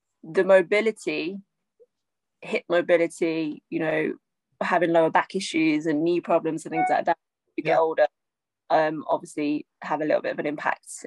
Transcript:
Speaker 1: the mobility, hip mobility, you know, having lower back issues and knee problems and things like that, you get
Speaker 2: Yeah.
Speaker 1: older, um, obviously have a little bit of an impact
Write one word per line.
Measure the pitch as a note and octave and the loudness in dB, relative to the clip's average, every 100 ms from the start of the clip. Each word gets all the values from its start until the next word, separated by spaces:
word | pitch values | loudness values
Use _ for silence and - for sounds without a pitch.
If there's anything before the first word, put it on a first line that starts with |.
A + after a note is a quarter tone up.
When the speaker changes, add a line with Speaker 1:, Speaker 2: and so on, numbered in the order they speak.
| _ _ | _ _
Speaker 1:
the | D#3+ E3+ | -4 0
mobility, | F#3 F#3+ E3+ G#3 A3 G#3+ F3+ D3+ D#3+ G3 - _ _ _ _ _ _ _ _ _ | 6 6 6 2 0 -2 -6 -4 -6 -8 -14 _ _ _ _ _ _ _ _ _
hip | E3+ G#3+ - | -6 -6 0
mobility, | F3 F3 F3 E3 - E3+ D#3+ D#3 D#3+ _ | 0 4 2 2 0 -2 -2 -4 -6 _
you | E3 | -4
know, | D#3+ D#3 D#3 - _ _ _ _ | -2 0 -2 -6 _ _ _ _
having | G3 F3+ E3+ | 0 2 4
lower | E3 D#3+ | 4 4
back | F3 - | 2 0
issues | F#3+ F#3+ E3 D#3+ D3+ D#3+ | -4 -4 0 2 0 0
and | D3 | 0
knee | E3 F3 | 0 -2
problems | F#3+ E3+ D#3+ D#3+ | 0 0 0 -6
and | D3+ | -4
things | D#3 D3+ | -2 0
like | D3 - | 0 0
that, | E3+ _ _ _ - | -4 _ _ _ -8
you | |
get | D3+ | 0
Speaker 2:
Yeah. | D#3+ | 2
Speaker 1:
older, | D#3+ D#3 D3+ - _ _ _ _ _ | 2 2 0 -2 _ _ _ _ _
um, | D#3+ D#3 D#3 - | 2 2 -2 -4
obviously | D#3 E3+ - D3 D3 - _ | -4 -4 -4 -2 -4 -6 _
have | F3+ D3+ | -6 -4
a | |
little | D3+ - | 0 0
bit | - | 0
of | F3+ | -4
an | D3+ | -6
impact | D3 - - - - | -4 -4 -6 -10 -18